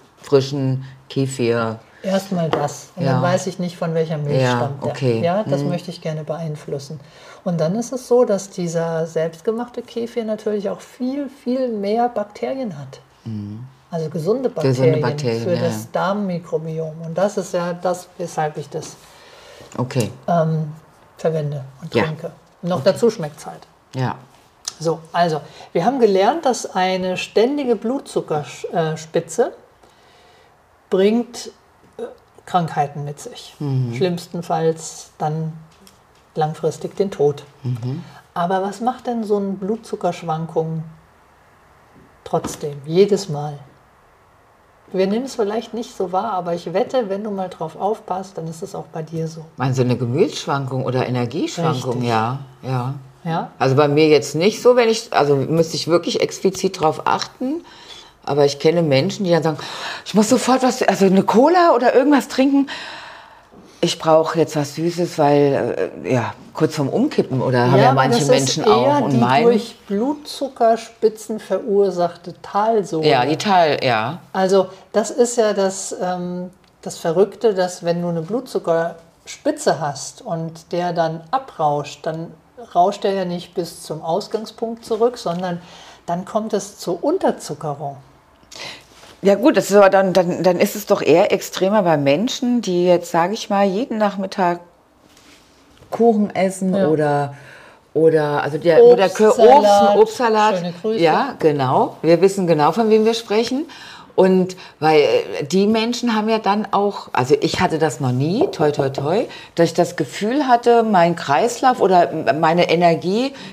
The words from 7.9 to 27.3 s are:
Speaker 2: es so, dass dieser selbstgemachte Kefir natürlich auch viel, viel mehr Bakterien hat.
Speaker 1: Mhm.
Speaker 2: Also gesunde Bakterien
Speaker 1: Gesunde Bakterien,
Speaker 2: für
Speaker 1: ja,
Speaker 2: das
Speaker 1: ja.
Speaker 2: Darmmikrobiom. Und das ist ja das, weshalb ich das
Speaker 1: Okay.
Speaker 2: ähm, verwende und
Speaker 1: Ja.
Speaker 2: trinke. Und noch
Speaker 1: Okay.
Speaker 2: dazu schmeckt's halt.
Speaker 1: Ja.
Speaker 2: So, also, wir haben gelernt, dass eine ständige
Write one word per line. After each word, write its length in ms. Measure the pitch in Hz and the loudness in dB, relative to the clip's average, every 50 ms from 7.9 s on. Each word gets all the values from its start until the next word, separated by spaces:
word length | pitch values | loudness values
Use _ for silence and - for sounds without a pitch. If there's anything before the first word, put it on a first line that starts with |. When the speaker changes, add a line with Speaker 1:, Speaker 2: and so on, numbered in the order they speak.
Speaker 2:
es 140 | 277 254 - | -8 -10 -2
so, 180 | - 240 247 247 | 2 2 4 4
dass 260 | 226 202 190 - - | 2 0 -2 -4 -8
dieser 560 | - - 175 165 165 165 165 165 165 160 165 | -8 -8 -6 -4 -2 -2 -2 -2 -2 -4 -4
selbstgemachte 760 | 165 - 160 160 165 165 - - 226 220 233 240 240 - 240 | -4 -2 -2 -4 -4 -6 -6 -6 -6 -4 -4 -6 -8 -10 -14
Kefir 420 | 233 - - 233 233 226 - 240 220 | -14 -10 -8 -8 -8 -6 -6 -6 -6
natürlich 440 | 220 214 214 - 214 208 208 190 196 | -6 -6 -4 -4 -4 -4 -2 -4 -6
auch 100 | 180 175 | -8 -8
viel, 460 | - - - - 247 254 269 285 285 254 | -12 -18 -10 -8 -6 -4 -4 -6 -6 -8
viel 380 | - - - 240 254 269 262 247 | -12 -10 -6 -4 -2 -2 -2 -4
mehr 400 | 226 208 196 202 214 233 240 240 | -4 -4 -2 -2 0 0 0 0
Bakterien 680 | 240 208 208 - - - 233 247 269 269 262 208 160 143 | -2 -4 -8 -8 -8 -8 -8 -6 -6 -6 -6 -8 -8 -10
hat. 220 | 135 131 - - - _ _ _ - | -14 -16 -18 -20 -20 _ _ _ -12
Speaker 1:
Mhm. 400 | 117 110 104 104 101 104 113 127 131 - _ _ _ | -10 -10 -8 -8 -10 -12 -14 -16 -18 -20 _ _ _
Speaker 2:
Also 180 | 175 165 160 151 | -8 -8 -6 -6
gesunde 400 | - 170 151 185 233 269 254 233 | -6 -4 -2 -2 -2 -2 -2 -4
Bakterien 240 | - 165 151 135 127 | -4 -2 0 0 2
Speaker 1:
Gesunde 240 | 127 131 120 - - | 2 4 2 2 2
Bakterien, 420 | - 120 - - 127 120 113 117 | 0 -2 -4 -4 -2 -2 -2 -2
Speaker 2:
für 120 | 117 - - | -2 -2 -2
Speaker 1:
ja, 80 | 117 | 0
Speaker 2:
das 100 | 123 117 110 107 110 | -2 -2 -4 -6 -8
Speaker 1:
ja. 40 | - | -6
Speaker 2:
Darmmikrobiom. 1000 | - 170 165 185 202 208 208 185 175 165 175 - 170 156 160 160 160 160 160 156 156 165 165 | -4 -2 -2 -2 -2 -2 -4 -4 -6 -6 -6 -6 -6 -6 -6 -6 -8 -8 -8 -8 -10 -12 -12
Und 120 | 160 165 | -8 -2
das 220 | 175 190 208 - 202 | -2 -2 0 -2 -4
ist 160 | 180 - - | -6 -4 -4
ja 180 | 175 175 180 | -4 -4 -4
das, 360 | 170 175 - 185 180 180 - - - - | -6 -4 -4 -4 -4 -4 -8 -14 -12 -12
weshalb 380 | 175 165 - 165 156 151 - 160 | -10 -8 -4 -4 -4 -4 -6 -8
ich 100 | 139 - | -12 -10
das 260 | - 156 147 - - - - - - - - - - - - - - - - - - - | -10 -12 -12 -12 -16 -20 -20 -20 -20 -20 -20 -20 -20 -20 -20 -20 -20 -20 -20 -12 -8 -6
Speaker 1:
Okay. 320 | 127 - - 131 110 98 - - - - | -6 -4 -2 -2 -2 -2 -6 -8 -4 0
Speaker 2:
ähm, 440 | 175 170 160 160 160 156 156 147 156 - - _ _ _ _ _ _ | 0 0 0 0 -2 -2 -4 -6 -10 -14 -20 _ _ _ _ _ _
verwende 480 | - - 165 160 156 147 143 147 139 131 - - - | -6 -4 -4 -2 -4 -4 -6 -8 -10 -12 -14 -16 -18
und 140 | 170 160 - | -12 -4 -2
Speaker 1:
Ja. 100 | 117 165 | 0 0
Speaker 2:
trinke. 260 | 156 151 - - 165 - - _ _ _ _ | -2 -4 -8 -12 -14 -16 -18 _ _ _ _
Und 60 | - 175 | -6 -4
noch 120 | 180 170 | -4 0
Speaker 1:
Okay. 100 | - 196 | 0 0
Speaker 2:
dazu 160 | 185 - - 185 | 2 2 2 0
schmeckt's 360 | - - 160 147 - - - | 0 0 -6 -10 -12 -14 -16
halt. 200 | 170 160 160 - - _ _ _ _ - | -16 -18 -18 -20 -20 _ _ _ _ -6
Speaker 1:
Ja. 200 | 131 127 113 - - - - _ _ _ _ _ _ - - - - | -4 -4 -4 -4 -8 -14 -20 _ _ _ _ _ _ -14 -14 -12 -6
Speaker 2:
So, 200 | 156 165 156 - - - | -4 -4 -4 -4 -8 -4
also, 300 | - 175 175 170 156 143 - - - - - - - | -2 0 0 0 0 -4 -6 -12 -18 -20 -14 -6 -4
wir 100 | 180 165 | 0 0
haben 140 | 233 277 262 | 0 2 4
gelernt, 460 | 233 202 190 185 196 226 294 339 - | 4 4 4 4 4 2 2 2 0
dass 280 | 262 226 - - - - | -2 -2 -2 -4 -6 -4
eine 440 | 190 185 185 185 185 185 185 180 180 | -2 -2 0 -2 -2 -2 -4 -4 -6
ständige 580 | - - | -8 -2